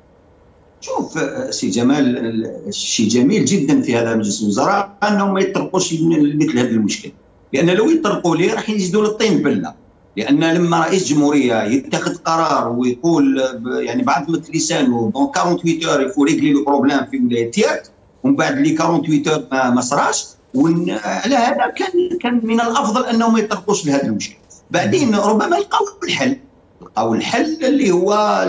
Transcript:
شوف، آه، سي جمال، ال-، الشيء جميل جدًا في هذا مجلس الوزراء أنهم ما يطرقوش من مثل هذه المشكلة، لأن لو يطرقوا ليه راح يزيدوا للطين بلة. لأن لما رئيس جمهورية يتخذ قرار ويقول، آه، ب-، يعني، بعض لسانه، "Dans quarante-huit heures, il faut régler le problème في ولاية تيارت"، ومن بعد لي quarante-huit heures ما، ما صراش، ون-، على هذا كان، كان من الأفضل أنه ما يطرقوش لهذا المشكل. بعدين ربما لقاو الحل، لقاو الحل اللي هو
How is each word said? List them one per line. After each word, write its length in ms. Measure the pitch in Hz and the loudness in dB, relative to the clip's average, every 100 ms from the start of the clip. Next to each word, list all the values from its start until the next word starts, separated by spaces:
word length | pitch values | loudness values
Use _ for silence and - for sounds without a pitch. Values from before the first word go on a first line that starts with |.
| _ _ _ _ _ _ _ _ | _ _ _ _ _ _ _ _
شوف، 360 | - 523 - - | -8 -6 -6 -4
آه، 320 | - - - | -4 -6 -8
سي 200 | - 117 | -6 -4
جمال، 480 | 101 123 147 127 120 | 0 2 2 2 0
ال-، 500 | 113 113 104 - 98 | -4 -4 -6 -8 -10
الشيء 400 | - - - 107 | -8 -4 -2 0
جميل 380 | 123 131 214 - | 2 2 2 2
جدًا 360 | 196 143 139 | 0 2 0
في 140 | - 117 | 2 0
هذا 200 | 113 113 | 0 0
مجلس 260 | 104 101 | -2 -2
الوزراء 560 | 107 101 160 208 202 - | -2 0 0 0 -2 -4
أنهم 300 | 208 202 196 | 0 0 0
ما 80 | 190 | 0
يطرقوش 520 | 190 185 - 175 - | -2 -2 -2 -2 -2
من 440 | 165 165 156 147 147 | 0 2 4 2 2
مثل 220 | 147 120 | 0 2
هذه 80 | 123 | 0
المشكلة، 420 | 113 101 - - - _ _ _ | 0 0 -4 -10 -18 _ _ _
لأن 160 | - 170 | 0 2
لو 200 | 185 247 | 4 4
يطرقوا 460 | 330 208 170 175 156 | 2 2 0 0 2
ليه 180 | 196 | 0
راح 160 | 220 - | 0 -2
يزيدوا 320 | 214 180 196 | -2 0 0
للطين 420 | 214 214 226 151 | 0 0 0 2
بلة. 300 | 139 104 82 - - _ _ - | 0 -2 -4 -12 -20 _ _ -6
لأن 260 | 113 147 | 0 2
لما 360 | 165 170 170 165 | 2 2 2 2
رئيس 280 | 165 190 - | 2 0 2
جمهورية 500 | 151 143 147 123 113 | 2 2 2 2 0
يتخذ 520 | 104 135 127 165 - - | 0 -2 -2 -4 -4 -4
قرار 540 | - 165 160 135 120 | -2 0 0 0 -2
ويقول، 720 | 120 127 120 165 160 139 131 | -2 -2 0 2 4 2 2
آه، 120 | 131 | -2
ب-، 160 | 120 120 | -4 -6
يعني، 360 | 127 120 127 | -4 -4 -2
بعض 220 | 123 143 143 160 - | 0 0 -2 -4 -4
لسانه، 580 | 160 - 165 131 120 110 131 | -4 -2 0 0 2 -2 0
"Dans 240 | 139 185 | -2 0
quarante-huit 440 | 175 175 170 160 | 0 0 0 -2
heures, 180 | 156 143 | 0 0
il 100 | 131 | 0
faut 180 | 147 143 | 2 2
régler 240 | 139 151 | 2 2
le 100 | 143 135 | 2 2
problème 400 | 143 135 139 127 | 2 2 0 -2
في 100 | 131 123 | -2 0
ولاية 260 | 117 117 | 0 0
تيارت"، 400 | 202 262 - - _ _ _ | 0 0 0 -8 _ _ _
ومن 120 | 131 143 | 0 2
بعد 220 | 151 139 | 0 2
لي 200 | 151 156 | 0 2
quarante-huit 520 | 170 165 147 151 156 | 0 0 2 0 0
heures 120 | 151 127 | -2 -2
ما، 180 | 131 127 | -2 2
ما 120 | 123 | 0
صراش، 440 | 123 285 311 - - - _ | 0 0 0 -2 -6 -16 _
ون-، 360 | 254 320 339 - 107 | 0 2 2 -2 -4
على 320 | - - 233 269 | -6 -4 0 2
هذا 320 | 240 240 247 - | 2 0 -2 -4
كان، 420 | 370 349 359 - | -2 0 -2 -2
كان 200 | 240 240 | -2 -2
من 180 | 220 226 | 0 0
الأفضل 440 | 233 277 214 226 240 | 0 0 0 0 0
أنه 240 | 226 226 | 2 2
ما 100 | 226 | 2
يطرقوش 460 | 208 196 - 202 151 | 0 -4 -2 -2 0
لهذا 180 | 139 | 0
المشكل. 320 | 113 101 - - _ - _ | 0 -4 -6 -14 _ -20 _
بعدين 440 | 170 202 359 262 208 | -2 0 2 2 2
ربما 400 | 202 220 - 349 | 2 0 2 0
لقاو 300 | - 339 415 - | 0 -2 -2 -6
الحل، 340 | - - 135 277 - _ _ _ | -6 -2 -2 -4 -10 _ _ _
لقاو 320 | - - 117 | -10 -4 -2
الحل 440 | 110 - 233 311 - | -2 -2 -2 -2 -2
اللي 280 | 254 277 196 | 0 2 2
هو 220 | 175 190 208 208 185 | 2 2 2 0 0